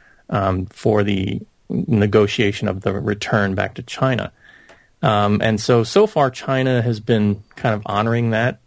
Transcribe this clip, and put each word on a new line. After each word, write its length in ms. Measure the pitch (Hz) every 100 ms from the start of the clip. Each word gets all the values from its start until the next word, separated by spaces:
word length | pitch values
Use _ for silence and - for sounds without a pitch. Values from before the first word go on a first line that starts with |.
| _ _ -
um, 340 | 104 98 92 92
for 360 | - 117 107
the 400 | 101 98 95 - - _ -
negotiation 1000 | - - 110 104 107 104 - 104 101 104
of 140 | 95
the 140 | 101
return 600 | 98 104 104 - 110 98
back 200 | 95 98
to 80 | -
China. 500 | 123 - 131 120 - - - - - - _ _
Um, 400 | - 104 101 104
and 180 | 110 107
so, 240 | 120 120
so 220 | 110 196 214
far, 240 | 156 131
China 500 | - - 131 131 127
has 180 | 117 107
been 440 | 107 113 104 101 - -
kind 180 | 123
of 80 | 107
honoring 460 | - 101 113 117 117
that, 280 | 110 120 -